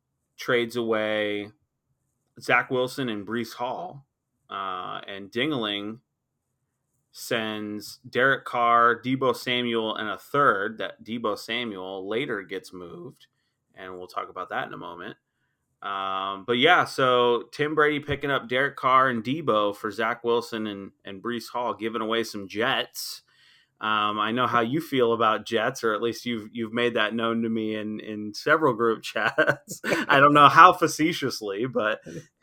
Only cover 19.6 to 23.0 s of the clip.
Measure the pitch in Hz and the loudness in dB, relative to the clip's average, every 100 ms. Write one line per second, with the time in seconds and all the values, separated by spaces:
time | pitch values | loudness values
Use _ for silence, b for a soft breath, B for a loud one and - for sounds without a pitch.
19.6 | 104 101 110 98 113 120 117 117 - 113 | 2 -2 -6 -4 -4 -2 0 0 -2 -6
20.6 | 107 98 95 _ 98 95 113 117 - 123 | -6 -8 -14 _ -16 -10 -8 -8 -8 -6
21.6 | 117 104 113 110 110 113 110 104 95 101 | -6 -4 -4 -4 -2 -2 -2 -6 -8 -2
22.6 | 127 117 - - | -2 -2 -4 -10